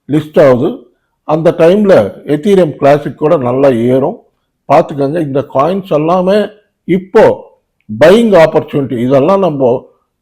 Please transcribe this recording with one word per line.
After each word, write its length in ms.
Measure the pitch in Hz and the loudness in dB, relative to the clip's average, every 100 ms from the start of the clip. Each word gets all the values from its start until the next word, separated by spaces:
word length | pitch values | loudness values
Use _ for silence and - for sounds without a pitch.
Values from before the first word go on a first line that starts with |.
| - | -6
லிஸ்ட் 400 | 147 151 196 143 | -6 -2 2 2
ஆகுது. 380 | 123 156 254 - _ _ _ | 2 -2 -6 -16 _ _ _
அந்த 300 | - 156 165 139 | -6 -2 -2 2
டைம்ல 540 | 165 202 202 156 98 - - | 2 2 2 2 2 -8 -6
எத்தீரியம் 500 | 147 202 190 165 - | -4 0 0 0 0
கிளாசிக் 420 | 139 143 147 - | 0 2 -2 -6
கூட 180 | 151 165 | -2 -2
நல்லா 320 | 123 127 139 | -2 0 0
ஏறும், 540 | 117 120 131 123 233 _ _ _ _ - | 0 0 0 -2 -8 _ _ _ _ -2
பார்த்துக்கோங்க. 480 | 147 170 143 139 170 | 0 0 -4 -4 -4
இந்த 260 | 147 135 123 | -4 -6 -4
காயின்ஸ் 380 | 135 151 190 190 | -4 -2 -4 -4
எல்லாமே 540 | 151 156 185 185 208 202 - _ _ | -2 0 -2 0 -2 -2 -10 _ _
இப்போ 600 | - 185 185 220 151 101 - _ _ _ _ 107 | -4 -4 0 2 2 0 -10 _ _ _ _ 0
பையிங் 280 | 151 220 233 185 | 4 4 4 4
ஆப்பர்ச்சுனிட்டி. 540 | 156 156 - 151 127 123 | 2 0 -4 -6 -6 -4
இதெல்லாம் 400 | 123 135 151 196 | 0 0 2 0
நம்ம, 500 | 180 143 123 127 - _ _ _ | -2 -2 -2 -2 -6 _ _ _